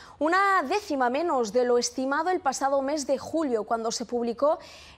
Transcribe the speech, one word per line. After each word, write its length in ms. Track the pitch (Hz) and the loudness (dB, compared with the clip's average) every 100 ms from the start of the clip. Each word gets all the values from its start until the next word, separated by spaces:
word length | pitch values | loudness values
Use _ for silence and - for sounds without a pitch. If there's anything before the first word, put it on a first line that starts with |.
| - - | -20 -4
una 440 | 302 370 392 381 | 0 4 4 2
décima 480 | 277 392 403 285 247 | 2 -2 -2 0 0
menos 420 | 262 349 277 226 | 0 0 0 0
de 140 | 233 247 | 2 2
lo 100 | 240 | 2
estimado 540 | 240 - 262 277 320 | 2 -2 -2 0 0
el 100 | 370 | 0
pasado 400 | 277 - 277 277 | 0 -2 0 0
mes 260 | 269 311 269 | 0 -2 0
de 120 | 269 | -2
julio, 460 | - 311 302 233 | -2 -2 0 -2
cuando 280 | 208 226 226 | -2 -2 -2
se 140 | 226 226 | -4 -4
publicó 520 | 240 233 226 277 339 - - - | -4 -2 0 0 0 -4 -20 -20